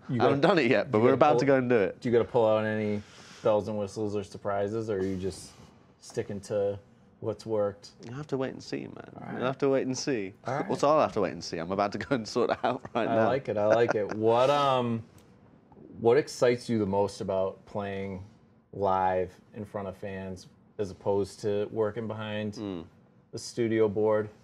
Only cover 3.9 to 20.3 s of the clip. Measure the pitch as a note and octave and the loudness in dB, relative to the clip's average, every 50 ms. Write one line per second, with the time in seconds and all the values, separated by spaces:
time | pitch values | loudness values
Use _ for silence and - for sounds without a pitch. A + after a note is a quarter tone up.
3.9 | - A2 G#2+ G2+ G2+ G#2 G2 - - - - G2+ G2+ G2+ G2+ G2+ A2 A#2 A2 A2 | -6 -4 -4 -4 -4 -4 -6 -8 -10 -10 -6 -4 -2 -2 -2 -2 -2 -4 -4 -2
4.9 | G#2 F#2+ F#2+ F#2+ F#2+ F#2 F#2+ F#2 - - - - - - - - - - _ _ | -2 -2 -2 -2 -2 -4 -4 -6 -6 -8 -12 -20 -20 -20 -20 -20 -20 -20 _ _
5.9 | _ _ - - - A#2+ G#2+ - G#2 G2 - - A2 G2+ G2+ G2+ G2+ G2+ - _ | _ _ -20 -12 -8 -8 -6 -6 -8 -10 -8 -4 -2 -2 0 -2 -2 -6 -10 _
6.9 | _ _ _ _ _ - G#2+ A2 G2+ - - A2 A2 G#2 G#2 G2+ G2 - - - | _ _ _ _ _ -10 -8 -8 -8 -8 -6 -4 -2 -2 -2 -2 -4 -8 -16 -20
7.9 | - - - A#2 B2 C#3+ D3+ - D3 C3 C3 B2+ - - - - - A#2+ - - | -20 -18 -16 -14 -12 -12 -10 -6 -6 -4 -4 -6 -8 -10 -12 -10 -10 -10 -10 -10
8.9 | - - - - - - - - - - A#2+ C3 C#3 - C#3+ C3+ C3+ C3 B2 C3 | -14 -16 -18 -18 -18 -16 -14 -12 -8 -4 -4 -4 -2 0 2 2 2 2 0 -2
9.9 | C3 B2+ - D3+ C3 A2 G2 F#2 - - - A#2+ C3 D3 - - B2+ - D3 C#3+ | -4 -4 -4 -4 -2 -2 -4 -6 -10 -10 -8 -6 -4 -4 -4 -4 -2 0 2 2
10.9 | D#3 D3+ A2+ - - A2+ F#2 D#2 C2+ E2 - - F2+ E2 D#2+ F2 G2 G2+ G2+ G2+ | 4 4 2 2 2 0 -2 -2 -2 -6 -10 -8 -8 -8 -6 -4 -2 0 0 0
11.9 | - G#2 - - C#3 A#2 G#2+ - - B2 A2 - - - - A#2 B2+ - - - | -2 -4 -4 -2 -2 -2 -2 -2 -2 0 0 0 0 0 -2 -2 -2 -4 -6 -6
12.9 | - A#2+ A2 - A2+ A2+ A2 G#2+ B2+ C#3 - - G2+ G#2 G#2 G#2+ A2+ A#2 A#2+ A#2+ | -4 -2 -2 0 2 2 2 2 0 -2 -2 -4 -2 0 2 4 4 4 4 2
13.9 | A#2 A2 G2+ - G#2+ G#2+ A2 A2+ A#2 A#2+ C3 C#3 C#3+ D3 C#3+ C#3 C3 B2+ A#2+ A#2+ | 2 0 -2 -4 -2 0 2 4 4 6 6 4 4 4 4 4 2 2 2 0
14.9 | A#2 A2+ G#2+ - - - - - - _ - - - - _ _ - - - - | -2 -4 -6 -10 -20 -20 -20 -20 -20 _ -20 -20 -20 -20 _ _ -20 -20 -20 -18
15.9 | - F2+ - A#2 B2 D3 D3+ - - - C3 B2 B2 A#2+ - - A#2 G#2+ G#2 F#2+ | -6 0 4 4 4 4 4 0 0 2 2 4 2 2 0 -2 0 0 0 2
16.9 | G2 G2+ G2+ G2+ - - G#2 G2 F#2+ F#2+ F#2+ F#2+ - - - - - G#2 G2+ G2+ | 2 2 0 0 -2 -6 -6 -2 -2 0 0 -2 -4 -8 -12 -10 -8 -8 -6 -6
17.9 | G2 G2 G2 G2 F#2+ F#2 G2 G#2+ - - _ _ _ _ _ _ - G2 G2+ F#2+ | -6 -6 -8 -8 -10 -10 -12 -16 -20 -20 _ _ _ _ _ _ -6 -2 0 2
18.9 | F#2 F#2+ F#2 F#2 F#2 F#2 F2+ F#2 - - - _ - A2 G2+ - - G#2 G2+ F#2+ | 2 2 2 2 2 0 0 -2 -6 -14 -20 _ -14 -14 -12 -10 -8 -8 -8 -8
19.9 | F#2+ - - G2+ G2 F#2+ F#2+ F#2+ | -10 -10 -10 -10 -8 -8 -8 -10